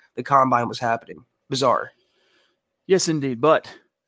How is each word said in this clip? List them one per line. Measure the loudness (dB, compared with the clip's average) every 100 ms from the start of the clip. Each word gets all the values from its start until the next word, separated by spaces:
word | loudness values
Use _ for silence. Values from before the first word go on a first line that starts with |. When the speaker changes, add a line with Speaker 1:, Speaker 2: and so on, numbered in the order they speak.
| _ -12
Speaker 1:
the |
Combine | 0 2 4 2 -2
was | -4
happening. | -4 -4 -6 -20 -20 _ -10
Bizarre. | -2 0 0 -2 _ _ _ _ _ _ _ _ _ 0
Speaker 2:
Yes, | 0 0
indeed, | -2 -4 -2
but | 2 2 0 -20 _ _